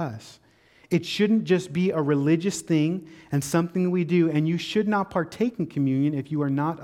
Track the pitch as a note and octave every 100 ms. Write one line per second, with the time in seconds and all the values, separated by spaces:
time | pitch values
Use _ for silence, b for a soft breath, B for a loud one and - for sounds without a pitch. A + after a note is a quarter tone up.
0 | D#3+ A2+ - - b b b b b F3
1 | E3+ - G#3 A3 D#3 F3+ F3+ D3+ F#3 E3
2 | C#3+ D3 C#3+ E3 F#3+ - - D#3+ D3+ F#3
3 | - B B C#3+ C#3 E3+ F3 F#3 F3+ F3+
4 | E3+ F3 E3 D3+ D#3 E3+ - G#3+ G#3+ G#3
5 | F#3+ F#3+ E3 - A#3+ A#3+ D#3+ - C#3 C3
6 | D3 D3 C3 D3+ C#3+ C#3 D3+ E3